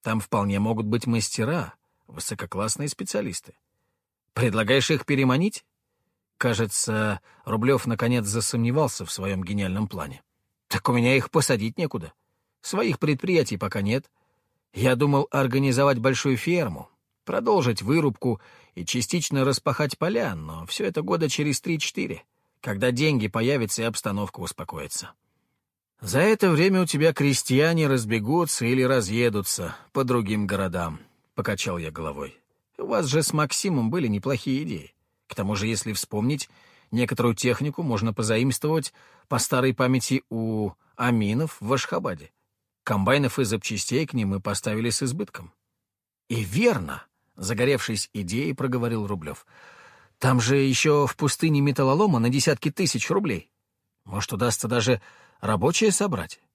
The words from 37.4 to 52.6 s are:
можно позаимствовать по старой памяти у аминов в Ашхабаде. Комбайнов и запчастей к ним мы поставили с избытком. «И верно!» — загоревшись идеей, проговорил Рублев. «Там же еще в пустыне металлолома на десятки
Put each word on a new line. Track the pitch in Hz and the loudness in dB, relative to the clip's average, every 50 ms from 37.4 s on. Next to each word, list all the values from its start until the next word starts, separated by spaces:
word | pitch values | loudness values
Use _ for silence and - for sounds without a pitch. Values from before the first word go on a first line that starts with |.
| - 123 117 - 143 147 139 - | 0 0 0 0 -2 -4 -4 -4
можно | 170 139 117 101 107 117 | -2 -2 0 0 0 -2
позаимствовать | 104 - 110 107 113 110 123 135 120 - - 151 160 160 135 - _ _ - - _ _ _ _ | -2 -2 -2 0 2 2 2 0 0 0 0 0 0 0 -2 -4 _ _ -20 -20 _ _ _ _
по | 139 123 | -2 -2
старой | - - - 127 127 131 | 0 0 0 2 2 2
памяти | 127 - 131 127 131 127 - - 131 135 - _ | 2 2 2 2 2 2 2 0 -2 -2 -2 _
у | - 113 113 113 110 107 104 98 - _ _ _ _ | -6 -4 -2 -2 -2 -2 -2 -4 -6 _ _ _ _
аминов | - 120 123 120 113 107 101 107 127 160 151 - - | -2 0 2 2 2 2 2 0 0 -2 -4 -6 -8
в | 104 107 | -2 -2
Ашхабаде. | 135 131 - - 180 175 - 127 90 78 73 - _ _ _ _ _ _ _ _ _ _ _ | 0 0 0 -2 -4 -4 -4 -4 -8 -8 -12 -20 _ _ _ _ _ _ _ _ _ _ _
Комбайнов | - 110 101 95 107 131 143 143 123 - - | -2 0 2 4 4 4 4 2 0 0 0
и | 131 | 0
запчастей | 101 113 104 - - 113 101 - - 120 139 160 | 0 0 -2 -2 -4 -6 -4 -4 -2 -2 -2 -2
к | 147 | -2
ним | - 123 107 98 | -2 -2 -2 -2
мы | 98 95 | -2 -2
поставили | 95 104 98 - - 117 107 110 113 120 | -2 -4 -4 -2 -2 -2 -2 -2 -2 -2
с | 113 - | -2 -2
избытком. | 143 127 127 170 104 - - - 87 82 _ _ _ _ _ _ _ _ _ _ _ _ _ _ _ _ | -2 -4 -4 -4 -8 -8 -10 -16 -16 -16 _ _ _ _ _ _ _ _ _ _ _ _ _ _ _ _
«И | 117 117 | -4 -4
верно!» — | 107 87 98 151 233 240 208 123 90 76 65 - - _ _ _ _ _ _ | -4 0 0 4 4 4 4 2 -2 -6 -8 -12 -14 _ _ _ _ _ _
загоревшись | - 92 95 117 104 123 135 139 123 - - 113 101 - - | -10 -6 -4 0 2 2 2 2 2 0 -2 -4 -4 -6 -6
идеей, | _ 104 98 87 92 120 143 160 | _ -8 -6 -4 -2 -2 -2 -2
проговорил | 135 - 135 131 123 123 117 117 117 110 104 | -4 -2 -2 -2 -2 -2 -2 -2 -2 -2 -2
Рублев. | 101 104 90 78 73 71 - - _ - - - - - - - - - - - _ _ _ | -4 -4 -6 -6 -10 -12 -14 -16 _ -20 -20 -20 -20 -20 -20 -20 -20 -20 -20 -20 _ _ _
«Там | - 127 131 123 | 2 4 4 4
же | 110 117 139 139 | 4 4 4 4
еще | 135 135 127 - - 151 147 147 143 | 4 4 2 2 4 4 4 4 4
в | 131 - | 0 0
пустыне | - 156 139 - - - 165 151 143 | 0 0 0 0 2 2 2 4 4
металлолома | 139 143 131 - 139 131 135 165 214 208 160 120 | 4 2 2 2 2 2 4 4 4 4 4 4
на | 113 120 | 4 2
десятки | 127 139 - 165 151 - | 2 4 2 2 2 2